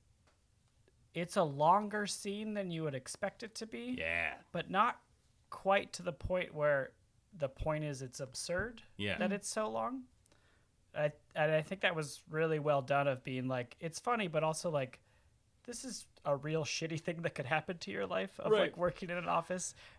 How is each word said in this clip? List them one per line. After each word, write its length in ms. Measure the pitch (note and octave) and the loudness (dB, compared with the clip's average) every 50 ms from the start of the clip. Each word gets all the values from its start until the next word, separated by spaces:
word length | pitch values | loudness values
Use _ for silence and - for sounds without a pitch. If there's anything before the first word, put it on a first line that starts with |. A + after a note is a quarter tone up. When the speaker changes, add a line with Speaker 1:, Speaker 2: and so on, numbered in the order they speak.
| _ _ _ _ _ _ _ _ _ _ _ _ _ _ _ _ _ _ _ _ _ _ - | _ _ _ _ _ _ _ _ _ _ _ _ _ _ _ _ _ _ _ _ _ _ -6
Speaker 1:
it's 240 | E3 F3 E3+ - | -6 -4 0 2
a 60 | G#3 E3+ | 2 2
longer 600 | D3+ C#3 C#3 D3 D#3+ F#3 G#3 G#3+ G#3 G#3 G#3 G#3 | 4 4 6 8 8 8 8 6 2 -2 -2 -2
scene 460 | F#3+ - - - G3+ G3 G#3 G#3+ G#3+ G#3 | -2 -4 -4 -4 -4 -4 -4 -4 -4 -4
than 180 | G#3 F#3+ F3+ | -2 -2 -2
you 120 | E3+ D#3+ D#3+ | -2 -2 -2
would 120 | D3+ C3+ | -2 -2
expect 480 | C3 - - - - - G3 F#3+ - A#3 | -4 -6 -8 -6 -4 -4 -4 -4 -6 -10
it 120 | G#3+ - | -12 -10
to 100 | - A3+ | -10 -10
be. 280 | A3 A#3 A#3 A#3+ B3 B3+ | -8 -8 -8 -6 -6 -4
Speaker 2:
Yeah. 360 | - D#2+ E2 E2+ - - - - - - _ | -2 0 2 2 2 2 0 -2 -6 -10 _
Speaker 1:
But 180 | - - D2+ - | -6 -6 -4 0
not 300 | F3+ F#3+ A3 A#3+ - - _ _ _ _ _ _ _ _ _ _ | 2 4 4 4 2 -2 _ _ _ _ _ _ _ _ _ _
quite 440 | - - - F#3+ G3 G3+ - - - | -14 -2 2 4 4 4 4 0 -8
to 100 | - F3 | -8 -6
the 100 | F3+ E3+ | -6 -6
point 400 | - - - F#3 F#3 E3+ - - | -4 -2 0 0 0 0 -2 -2
where 380 | D3+ D3 D3 C#3+ C#3 C3 - - _ _ _ _ _ _ _ - | 2 4 4 4 4 2 -2 -8 _ _ _ _ _ _ _ -6
the 120 | E3+ C#3+ C3 | -4 -4 -4
point 340 | - - - D#3 D3+ D3+ D3+ | -2 -2 -2 -2 0 0 -2
is 180 | D3 C#3 B2+ | -4 -4 -6
it's 180 | C3+ B2+ - - | -8 -10 -8 -10
absurd 640 | C#3 B2+ - - - - F3 F#3 G3+ A#3+ A#3+ - - - - | -10 -8 -8 -8 -6 -4 -2 -2 -2 -4 -6 -12 -18 -14 -8
Speaker 2:
Yeah. 200 | - G3+ G3+ F#3 - | -4 -2 0 0 2
Speaker 1:
that 120 | G#3 G#3+ | 0 0
it's 160 | G3 G3+ - | 0 -2 -4
so 220 | - - A3 G#3+ A3 | -4 -2 -2 -2 -2
long. 340 | A3 A3+ A3 A#3 B3+ C4+ B3+ - _ _ _ _ - - _ _ _ _ _ _ _ _ _ _ - | -2 -2 -2 -2 -4 -6 -8 -12 _ _ _ _ -20 -20 _ _ _ _ _ _ _ _ _ _ -2
I, 140 | - D3+ D3 D3 - _ _ - | 0 0 0 0 -4 _ _ 0
and 160 | D#3+ D3+ D#3 | 2 2 4
I 100 | D#3 D#3 | 4 2
think 200 | D3+ - G3 G3 | 2 0 -2 0
that 140 | - F#3+ F3 | 2 2 2
was 260 | D#3+ D3+ C#3 - - - - | 0 -2 -4 -6 -12 -10 -4
really 260 | D3+ D#3 E3 D#3+ D#3+ | 0 0 2 2 2
well 240 | D3+ C#3+ D3+ D3 C#3 | 2 2 4 2 2
done 260 | B2+ B2 C#3 C#3+ C#3+ | 4 4 4 4 4
of 160 | C#3+ C3 B2 - | 4 2 0 -2
being 240 | - B2+ B2+ B2+ | -4 -4 -2 -2
like, 280 | C3 C3 B2 B2 - - - | -2 -2 -2 -4 -6 -8 -8
it's 200 | - E3 - - | -8 -8 -8 -4
funny, 280 | - A#3+ A#3+ A3+ G#3 | -2 0 0 0 0
but 160 | E3+ D3+ D3+ D#3 | 0 0 2 2
also, 280 | D#3 D#3 - - F3 | 2 2 0 0 0
like, 280 | D#3 C#3+ C3 B2 - - _ _ _ _ _ _ _ _ _ _ _ _ _ | 0 0 0 -2 -6 -12 _ _ _ _ _ _ _ _ _ _ _ _ _
this 200 | - A#3+ A#3+ - | -12 -10 -8 -8
is 220 | C4 G#3 - - - _ - - | -8 -8 -10 -12 -16 _ -6 -2
a 100 | D#3 C#3+ | 0 0
real 280 | C3+ - D3+ D#3+ D#3+ D3 | 0 0 0 0 0 0
shitty 340 | - - - D#3+ D#3+ E3 D3+ | -2 -2 -4 -4 -4 -4 -4
thing 220 | - - E3 E3+ | -4 -4 -4 -2
that 140 | E3+ E3+ - | -4 -4 -4
could 100 | - C3+ | -4 -2
happen 320 | B2 D#3+ D#3 - - F#3 | 0 0 0 0 -2 -6
to 140 | E3 - G3+ | -8 -8 -6
your 160 | G3+ G3+ - | -4 -4 -2
life 320 | F#3 F#3 F#3+ F#3+ F#3+ - - | -2 0 -2 -2 -4 -4 -2
of, 120 | - - | 2 4
Speaker 2:
Right. 100 | G#3+ G#3 | 6 6
Speaker 1:
like, 160 | F#3 D#3+ - | 6 4 2
working 340 | F3 F3 F3+ F3+ - G3 E3+ | 2 0 0 0 -2 -4 -4
in 60 | F3 | -4
an 100 | F3+ E3+ | -2 0
office. 480 | E3+ E3+ E3+ E3 - F#3 F#3 - - - - - - - | 0 2 2 2 0 -2 -4 -4 -6 -8 -10 -16 -20 -16